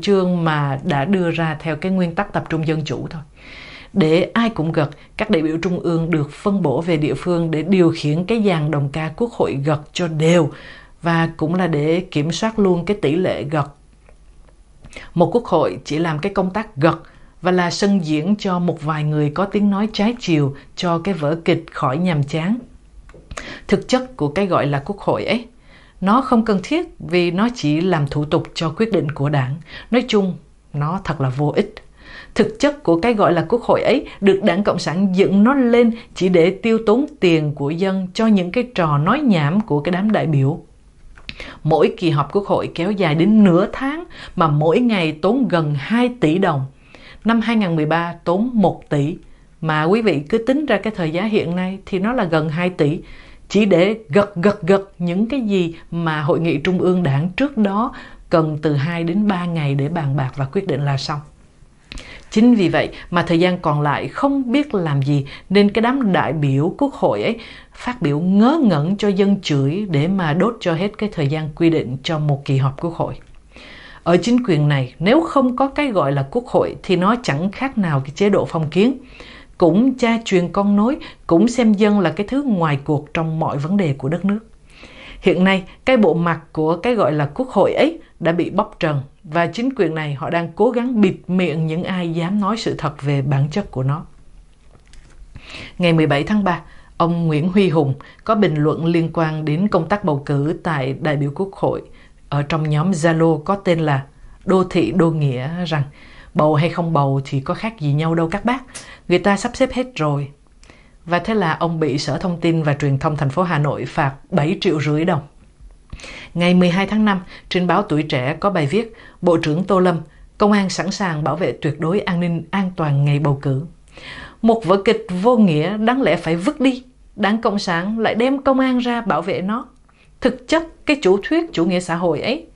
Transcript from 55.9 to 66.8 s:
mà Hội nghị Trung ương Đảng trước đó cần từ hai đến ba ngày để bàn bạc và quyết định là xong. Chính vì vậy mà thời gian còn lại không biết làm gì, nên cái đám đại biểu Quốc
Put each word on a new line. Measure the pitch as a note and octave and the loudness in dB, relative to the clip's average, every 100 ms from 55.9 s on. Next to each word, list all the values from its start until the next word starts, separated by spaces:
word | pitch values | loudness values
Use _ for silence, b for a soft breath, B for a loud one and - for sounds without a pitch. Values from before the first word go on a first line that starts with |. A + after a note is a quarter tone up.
mà | E3+ E3 D#3 | -4 -2 -2
Hội | D3+ D#3+ | 0 0
nghị | E3 C#3+ | 0 0
Trung | F#3 F#3 | 0 0
ương | F3+ F3+ | 2 2
Đảng | D#3+ C3+ F3 | 2 0 -2
trước | - C#4+ A3+ | -2 -2 0
đó | G3+ G3+ A#3 B B B - | 0 0 -4 B B B 0
cần | E3 D#3 D3+ | 0 2 -2
từ | D#3 | 0
hai | C#3+ D#3 E3+ | 0 0 -2
đến | E3+ G3 G#3 | -2 0 0
ba | F3+ | 0
ngày | F3 E3 C#3+ | -2 -2 -2
để | C#3 C#3 | 0 -2
bàn | E3+ C#3 C#3+ | -2 -2 -2
bạc | B2+ - | -4 -4
và | |
quyết | C3+ G3 F#3+ | -4 -4 -2
định | C#3 | -2
là | C#3+ C3+ | -2 -2
xong. | - D3 - - - _ - _ B B B B B | -4 -8 -12 -20 -20 _ -20 _ B B B B B
Chính | G#3+ A#3+ | 4 6
vì | A3 E3 | 6 4
vậy | D#3 - B B | 2 0 B B
mà | F3 | -2
thời | E3 E3 | 2 2
gian | F3+ F3+ | 2 0
còn | E3 D3 | 0 0
lại | D3 A#2 G#2+ | 0 0 -4
không | - C#4 C#4 B3 | -2 0 0 0
biết | C4+ D4 | 0 0
làm | G3+ E3 C#3 | -2 0 0
gì, | C3+ C#3+ C3+ B - | 2 0 -2 B 0
nên | G3 G3+ | 4 4
cái | A3 | 2
đám | A#3 C#4 G#3+ | 0 2 2
đại | E3 A2 | 2 0
biểu | D#3 C#3+ C3+ E3 | 0 0 2 0
Quốc | - | 0